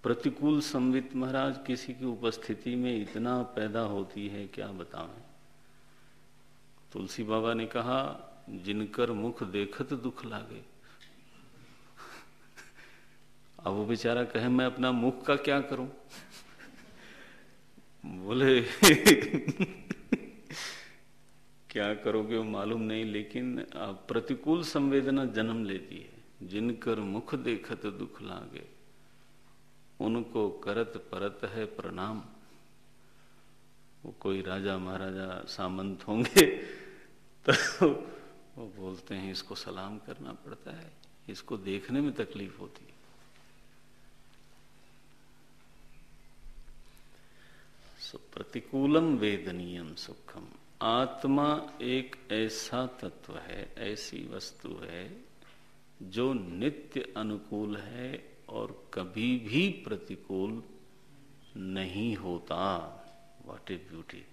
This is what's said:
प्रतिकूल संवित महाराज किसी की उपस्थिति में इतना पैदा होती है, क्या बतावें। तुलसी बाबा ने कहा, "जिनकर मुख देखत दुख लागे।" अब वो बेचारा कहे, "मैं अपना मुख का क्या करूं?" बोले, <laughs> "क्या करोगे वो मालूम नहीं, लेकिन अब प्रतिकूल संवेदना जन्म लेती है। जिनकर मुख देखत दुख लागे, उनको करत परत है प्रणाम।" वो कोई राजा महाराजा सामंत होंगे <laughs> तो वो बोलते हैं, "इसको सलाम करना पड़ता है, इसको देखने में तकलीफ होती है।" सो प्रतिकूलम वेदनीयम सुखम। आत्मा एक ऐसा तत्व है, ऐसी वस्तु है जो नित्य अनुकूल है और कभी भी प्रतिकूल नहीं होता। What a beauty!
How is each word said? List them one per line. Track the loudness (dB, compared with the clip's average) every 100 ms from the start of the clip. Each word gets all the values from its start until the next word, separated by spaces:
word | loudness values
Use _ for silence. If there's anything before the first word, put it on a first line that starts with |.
प्रतिकूल | 2 2 2 4 4 4
संवित | 4 4 4 4 2 -2
महाराज | 0 2 2 0 -2
किसी | -4 -4
की | -4
उपस्थिति | -4 0 0 0 -4 -4 -2 0
में | 2 0
इतना | -2 -2 2 2
पैदा | 0 -2 0 0
होती | 0 -2 -4 -6 -6
है, | -6 -8
क्या | -8 -8
बतावें। | -8 -10 -10 -10 -12 -18 -20 -20 -20 -20 -20 -20 -20 -20 -20 -20 -20 -20 -20 -20 -20 -12
तुलसी | -8 -6 -4
बाबा | 2 2 4
ने | 2 0
कहा, | -2 2 2 0 -4 -12 -16 -12
"जिनकर | -8 -2 -2 0 2 2
मुख | 2 -2 -2
देखत | -2 0 -2 -2 -4
दुख | -2 -4 -6
लागे।" | -8 -8 -8 -14 -16 -20 -20 -20 -20 -20 -20 -20 -20 -20 -20 -20 -20 -18 -16 -16 -18 -20 -20 -18 -18 -18 -20 -20 -20 -20 -20 -20 -20 -6
अब | -2
वो | 0 0
बेचारा | 2 4 2
कहे, | 2 0 4
"मैं | 4 4
अपना | 2 2
मुख | 4 2 2 2
का | 4
क्या | 4 2
करूं?" | 2 -4 -4 -8 -18 -18 -16 -18 -18 -18 -18 -18 -20 -20 -18 -18 -18 -20 -20 -20 -20 -20 -20 -16 -12
बोले, | -8 0 6 10 8
<laughs> | 6 10 12 12 12 10 8 0 0 0 -2 -2 -12 -12 0 -2 -2 -16 -12 -10 -8 -10 -14 -20 -20 -20 -20 -20 -20 -20 -8
"क्या | 0 0
करोगे | 2 2 2 2 0
वो |
मालूम | 0 0 0 0
नहीं, | 0 0
लेकिन | 0 -2 -4 -4 -2 -4
अब | -6 -6 -6 -6 -2
प्रतिकूल | -2 0 -2 4 2
संवेदना | 4 2 6 6 4 2
जन्म | 2 2 2 0
लेती | -2 -4 -6 -14
है। | -14 -18 -20 -16
जिनकर | -6 -2 0 0 0 0
मुख | 0 -4 -4
देखत | -2 0 -2 -4 -6 -6
दुख | -6 -8 -8
लागे, | -10 -10 -10 -14 -16 -20 -20 -20 -20 -20 -20 -20 -20 -20 -20 -20 -20 -2
उनको | 0 0 0 2 2
करत | 0 0 0 0 -4
परत | -8 -4 -4 -4
है | -6 -4
प्रणाम।" | -6 -6 -8 -4 -4 -6 -10 -18 -20 -20 -20 -20 -20 -20 -20 -20 -20 -20 -20 -20 -20 -20 -20 -16
वो | -14 -4
कोई | 0 0
राजा | 0 -2 0 0
महाराजा | -2 -4 -4 -4 -4 -6
सामंत | -8 -4 -2 -2 -2 -4 0
होंगे | 2 10 10 10
<laughs> | 6 -6 -12 -14 -16 -18 -20 -20 -2 4
तो | 6 4 6 4 4 -4 -12 -16 -18 -18 -12
वो | -12 -8
बोलते | -8 -8 -8
हैं, | -6 -6
"इसको | -8 -8
सलाम | -10 -8 -8 -8 -10
करना | -12 -12 -12
पड़ता | -12 -14 -14 -12
है, | -14 -16 -20 -20 -18 -14
इसको | -14 -8 -6
देखने | -4 -4 0 2
में | 2
तकलीफ | 0 -4 -6 -10 -10
होती | -14 -16
है।" | -20 -20 -20 -20 -20 -20 -20 -20 -20 -20 -20 -20 -20 -20 -20 -20 -20 -20 -20 -20 -20 -20 -20 -20 -20 -20 -20 -20 -20 -20 -18 -16 -16 -18 -18 -14 -12 -12 -12 -12 -14 -16 -18 -16 -18 -18 -18 -18 -18 -18 -18 -12
सो | -10 -10
प्रतिकूलम | -10 -10 -6 -8 -2 4 8 8 8 6
वेदनीयम | 4 2 -2 -4 -6 -6 -8
सुखम। | -10 -12 -12 -14 -14 -14 -18 -20 -2
आत्मा | 2 4 2 0 4 6 6 2 -2 -6
एक | 0 0 -2 -12 -2
ऐसा | 0 0 -2 -2 -2 -2
तत्व | -4 -10 -10 -12 -12
है, | -10 -8 -8 -6
ऐसी | -6 -6 -8 -8 -8
वस्तु | -8 -10 -12 -12 -10
है | -10 -10 -12 -14 -18 -20 -20 -20 -20 -20 -20 -16
जो | -6 0 2
नित्य | 0 -4 0 -2 -2 -6 -6 -4 -4
अनुकूल | -4 -4 -4 -4 -2 -4
है | -8 -8 -8 -8 -12 -18 -8
और | -6 -6 -8 -8
कभी | -6 -4 0 2 2
भी | 2 2 2
प्रतिकूल | 0 -6 -6 -6 -12 -4 -2 0 -2 -10 -20 -20 -20 -20 -20 -20 -20 -16 -10
नहीं | -4 -4 -2 -2 0 -2
होता। | -2 -4 -2 0 2 0 -4 -12 -16 -20 -20 -18 -16
What | -14
a | -8 -8 -8
beauty! | -14 -12 -16 -18